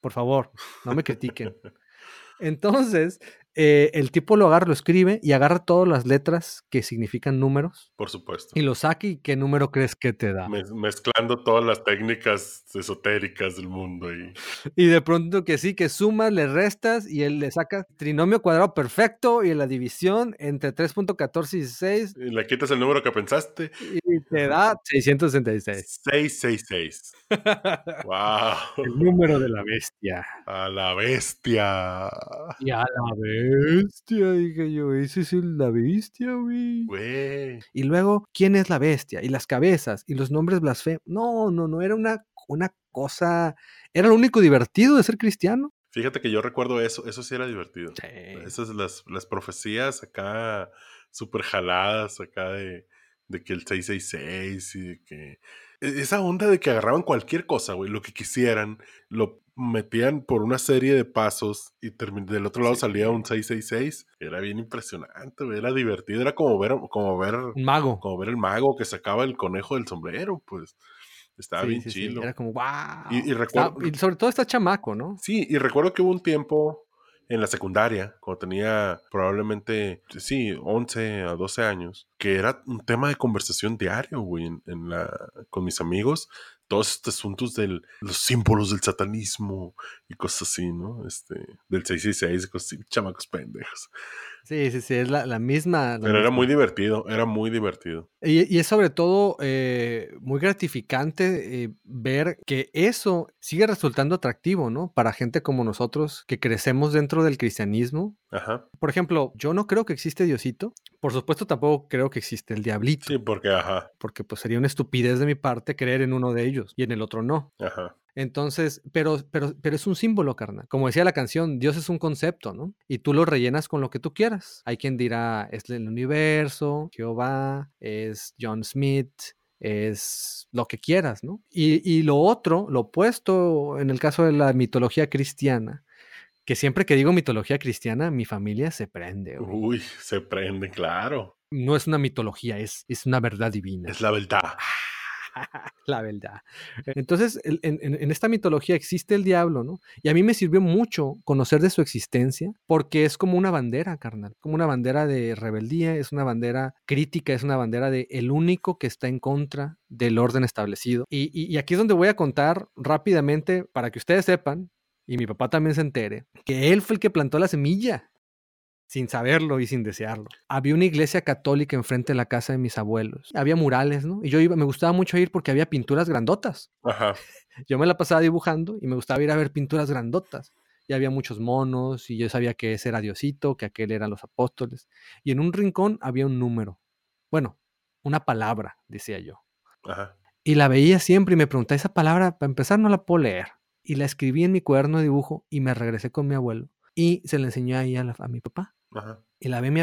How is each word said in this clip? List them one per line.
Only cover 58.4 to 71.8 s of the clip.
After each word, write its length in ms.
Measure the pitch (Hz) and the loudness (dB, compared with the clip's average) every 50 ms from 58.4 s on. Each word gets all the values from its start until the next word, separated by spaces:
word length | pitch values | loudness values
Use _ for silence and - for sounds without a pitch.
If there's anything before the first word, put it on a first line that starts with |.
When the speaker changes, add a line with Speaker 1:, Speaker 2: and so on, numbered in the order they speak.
| 123 120 113 107 107 107 107 107 - - - - _ | 2 2 2 0 -2 -4 -8 -14 -18 -20 -20 -20 _
Speaker 2:
lo 340 | _ - 113 110 98 - _ _ _ _ | _ -2 -2 -2 -2 -4 _ _ _ _
metían 680 | - 127 120 113 110 101 - - 113 120 135 151 143 123 | -6 -4 -2 -2 -2 -4 -2 -2 0 0 0 0 -2 -4
por 180 | - 131 110 107 | -2 0 0 0
una 140 | 113 127 | 0 -2
serie 360 | 127 - - 139 131 127 135 139 | -2 2 2 2 4 4 4 4
de 100 | 131 117 | 4 2
pasos 680 | 120 - 113 107 104 - - - 104 104 - - - _ _ | 0 0 0 0 0 0 -2 -4 -6 -6 -6 -12 -20 _ _
y 120 | - 113 | -14 -14
termi-, 340 | 104 _ 117 101 98 101 98 | -10 _ -10 -8 -8 -10 -8
del 200 | 92 107 104 101 | -4 -4 -4 -4
otro 160 | 101 - 123 120 | -4 -2 0 2
lado 120 | 120 123 | 2 2
Speaker 1:
Sí. 60 | 120 | 0
Speaker 2:
salía 280 | - 110 101 101 107 113 | -2 -2 0 0 0 0
un 140 | 117 117 110 | 0 -2 -2
seis 240 | - 117 110 107 | -4 -4 -4 -4
seis 180 | - 120 110 107 - | -4 -8 -8 -6 -6
seis. 360 | 113 113 131 156 151 - - _ _ _ | -4 -4 -4 -4 -6 -12 -20 _ _ _
Era 220 | 82 78 85 90 | -12 -10 -8 -8
bien 180 | 98 101 101 110 | -8 -8 -8 -10
impresionante, 840 | 113 110 131 120 - - - 85 71 - - 76 - 135 _ - 147 | -10 -10 -12 -12 -12 -12 -14 -14 -16 -18 -20 -20 -20 -20 _ -10 -8
güey, 120 | 123 107 107 | -6 -6 -4
era 120 | 107 127 131 | -4 -2 -2
divertido, 460 | 135 123 113 101 90 - - 104 113 | 0 0 -2 -2 -4 -6 -6 -4 -2
era 160 | 127 143 143 | -2 -2 0
como 240 | - 160 135 110 98 | 2 2 2 4 2
ver, 140 | 98 110 135 131 - 123 | 2 0 0 -2 -4 -6
como 260 | - 107 101 98 92 | -4 -2 -2 0 0
ver 180 | 90 92 98 110 | 0 0 -2 -2
Speaker 1:
Un 280 | 120 127 123 107 135 131 | -4 -6 -6 -6 -4 0
mago. 380 | 131 139 156 151 135 117 92 | 2 2 2 2 0 -2 -2
Speaker 2:
como 160 | - 101 95 | -6 -8 -6
ver 100 | 90 95 | -6 -6
el 100 | 107 120 | -4 -4
mago 380 | 120 101 92 98 113 131 139 131 | -2 0 0 0 2 2 2 2
que 80 | 131 113 | 0 -6
sacaba 400 | - - - _ 104 101 113 131 | -8 -8 -8 _ -2 -2 0 -2
el 140 | 135 127 | -2 -2
conejo 380 | - - 92 92 95 98 - 139 | -4 -6 -4 -4 -6 -6 -6 -6
del 120 | 127 113 | -6 -6
sombrero, 560 | - - 85 80 90 82 113 185 101 95 - _ | -8 -10 -10 -10 -10 -8 -8 -8 -8 -8 -10 _
pues. 300 | _ 98 90 78 - _ _ _ _ - - - - - - _ _ _ | _ -14 -14 -14 -16 _ _ _ _ -20 -20 -20 -20 -20 -20 _ _ _
Estaba 260 | - - - - 85 98 | -20 -12 -8 -6 -4 -2
Speaker 1:
Sí, 40 | |
Speaker 2:
bien 140 | 113 113 120 | -2 -4 -4